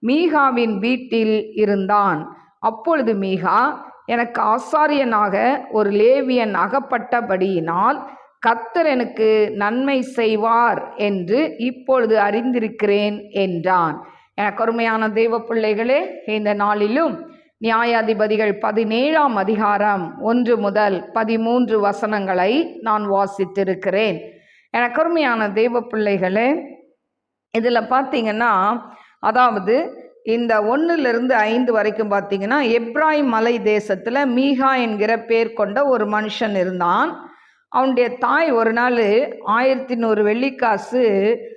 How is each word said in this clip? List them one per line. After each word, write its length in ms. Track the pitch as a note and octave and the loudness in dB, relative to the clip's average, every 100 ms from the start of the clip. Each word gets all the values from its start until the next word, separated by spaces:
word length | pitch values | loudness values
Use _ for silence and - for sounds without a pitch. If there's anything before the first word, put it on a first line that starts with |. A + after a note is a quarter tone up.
| D3+ | 0
மீகாவின் 720 | D4 F4 D4+ C#4 A#3+ A#3 G3+ | 2 2 2 2 2 0 0
வீட்டில் 760 | A3 B3+ B3+ A3+ A3 G#3+ G#3+ | -2 -2 -2 0 2 0 -2
இருந்தான். 840 | - G#3+ G3+ F#3+ G#3 G3 D#3 E3 - _ _ | -2 0 2 2 2 2 0 -4 -16 _ _
அப்பொழுது 540 | A3 A3 E4 D#4+ A#3 | -4 -4 -2 0 0
மீகா, 600 | G#3 F#3+ F#3+ F3 G3 B3+ - - - | 0 -2 -2 0 2 2 -2 -12 -16
"எனக்கு 380 | - A#3 A#3+ A#3+ | -6 -2 -2 -2
ஆசாரியனாக 1160 | G#3+ A3+ B3 D#4 D4+ D4 B3+ A3 G#3 G3 A#3 C4+ - | 0 0 0 2 4 2 2 2 2 2 0 0 -2
ஒரு 200 | A3 G3+ | 0 2
லேவியன் 640 | G3+ A3 C4+ C4 B3 A3 | 4 4 4 2 0 0
அகப்பட்டபடியினால் 1400 | F#3+ F#3 C4+ - A#3+ - A#3+ A3+ F#3+ F#3+ F#3 D#3+ E3+ A3 C#4+ - - - - | 0 0 0 -2 -4 -2 -2 0 0 0 0 -2 0 0 0 -6 -18 -20 -4
கர்த்தர் 480 | - - - F4 D#4+ | 0 0 -2 0 0
எனக்கு 640 | C4 A#3 - A3 A3 G#3 | 0 -2 0 2 4 2
நன்மை 480 | G3 G#3 A#3+ C4+ C#4 | 0 -2 0 0 0
செய்வார் 920 | B3+ - A3+ A3 A3+ A#3 A#3+ G3 - | -2 -2 0 2 2 2 2 0 -6
என்று 600 | - G#3 G3 E3+ A#3 D#4 - | -4 -2 -2 -2 0 0 -2
இப்பொழுது 600 | A#3+ B3 - C4 A3+ A3 | -6 -6 0 0 2 2
அறிந்திருக்கிறேன்" 1120 | G3+ G#3 B3 B3 A3 - G#3 G3+ G#3 G#3 - | 2 0 0 -2 -2 -2 0 2 0 -4 -8
என்றான். 760 | G#3 F#3+ E3+ E3+ F3+ E3 D3+ - - _ | -2 -2 -2 0 2 2 -2 -12 -20 _
எனக்கு 280 | - G#3 G3+ | -6 -4 -2
அருமையான 480 | A3+ A3+ A3+ A3 A3 | -2 0 0 0 0
தேவ 320 | G#3+ A3+ A3+ | 0 0 0
பிள்ளைகளே, 800 | A3+ A#3 A3 G#3 A#3 C#4 F#4+ - - | -2 -2 0 0 0 0 0 -8 -6
இந்த 280 | G#3+ G#3 | -4 -2
நாளிலும் 760 | G3+ G3+ G#3 G#3 B3 D#4+ F#3+ - - _ - | 0 0 0 0 0 0 -4 -12 -20 _ -8
நியாயாதிபதிகள் 920 | A3 A3+ A#3+ A#3 A3 G#3+ G#3+ G#3 G#3+ G3+ | -2 0 2 0 0 0 0 2 0 0
பதினேழாம் 800 | A3 G#3+ A3 A3 C#4 D#4+ D4 G#3+ | -2 -2 0 0 2 2 2 0
அதிகாரம் 840 | F#3+ G#3+ G#3+ G3+ G#3 G3+ E3 - | 0 0 2 2 0 0 -4 -6
ஒன்று 360 | G#3+ A#3+ A#3 A#3 | -2 0 2 2
முதல் 540 | G3+ G3+ G#3 F#3 - | 2 2 2 0 -4
பதிமூன்று 680 | A3+ A3 A3+ A3+ B3 A#3+ G#3+ | -4 0 0 0 0 2 2
வசனங்களை 1000 | G3+ G3+ G#3+ G#3+ F#3+ F3+ F#3 C4 E4+ - | 0 -2 -2 -2 -2 0 2 2 -2 -4
நான் 300 | A3 G#3+ G#3 | -2 -2 0
வாசித்திருக்கிறேன். 1080 | G3 G3 G3 F#3 F#3 F#3+ F#3 G3 F#3+ A3 D#3 - - _ _ _ | 0 0 -2 -4 -2 -2 -2 -2 0 0 -2 -8 -20 _ _ _
எனக்கு 300 | A#3 A#3+ B3 | -2 -2 0
அருமையான 500 | D#4+ E4+ C#4 A#3 G#3+ | 0 2 0 0 -2
தேவ 300 | G3+ A#3 A#3+ | 0 0 0
பிள்ளைகளே, 720 | A#3 A3 G#3 G3 F#3 G3 A#3+ D#4+ - - _ _ _ _ _ _ _ A3+ | -4 -2 0 0 0 0 0 0 -4 -16 _ _ _ _ _ _ _ -2
இதுல 220 | A#3 A#3+ A3 | 0 0 0
பார்த்தீங்கன்னா, 920 | C4 C4+ C#4+ A3 G#3+ A#3 G3+ G3 A#3+ - - - - | 0 0 -2 -2 0 2 2 2 0 -6 -20 -20 -6
அதாவது 560 | G#3 A3+ B3 G#3 F#3 A#3+ E4 - - _ | -2 4 4 2 0 0 0 -8 -20 _
இந்த 360 | - A#3 A#3 A3 | -4 -2 0 0
ஒண்ணுல 480 | G#3 C4 E4 E4+ C4 | 2 0 0 0 0
இருந்து 260 | A#3 B3 | 0 0
ஐந்து 380 | B3 G#3+ A#3 B3 | 2 2 0 2
வரைக்கும் 380 | A3 G#3 G#3 G#3+ | 2 0 -2 -2
பார்த்தீங்கன்னா, 500 | G3+ F#3+ G3 G3 C#4 | -2 -2 -4 -2 0
எப்பிராயீம் 600 | B3+ A#3 A#3 A#3 D#4 D4+ | 2 0 -2 -2 0 2
மலை 340 | C#4 A3 A3+ A#3+ | 0 2 0 0
தேசத்துல 640 | G3+ G#3+ G#3 F#3+ A3+ B3+ C#4+ | 0 0 0 -4 -2 -2 0
மீகா 540 | A#3+ C#4 C4 C4+ C4 | 2 2 2 2 0
என்கிற 440 | A#3 G#3+ G#3+ A3+ | -2 -2 0 0
பேர் 280 | A3+ A3+ A3+ | 0 0 0
கொண்ட 340 | A3+ G3+ G#3 C#4+ | -2 -2 0 0
ஒரு 200 | B3 G#3 | 0 0
மனுஷன் 500 | G#3 G#3+ G#3 A3+ G3 | -2 -4 -4 -2 -2
இருந்தான். 720 | F3+ F#3 F3 F#3+ D4+ E4+ - - _ _ _ | -2 -2 0 0 0 -4 -16 -20 _ _ _
அவனுடைய 400 | - C4 B3 A#3+ B3 | -2 0 2 0 0
தாய் 340 | B3+ C#4 E4 | -2 0 2
ஒரு 200 | A#3+ A3+ | 2 2
நாள் 640 | A3+ B3 A#3+ G#3+ G#3+ D4 - | 2 0 2 2 2 0 -4
ஆயிரத்தி 520 | - A3 C4 C4 B3+ B3 | -2 0 2 0 -2 -2
நூறு 280 | A3+ G#3 | 0 2
வெள்ளிக்காசு 1120 | G#3 A3 C4+ C4 A#3+ G3+ - B3 A#3+ G3 G3+ A#3 - | 2 2 -2 0 -2 -2 -2 0 2 2 2 0 -4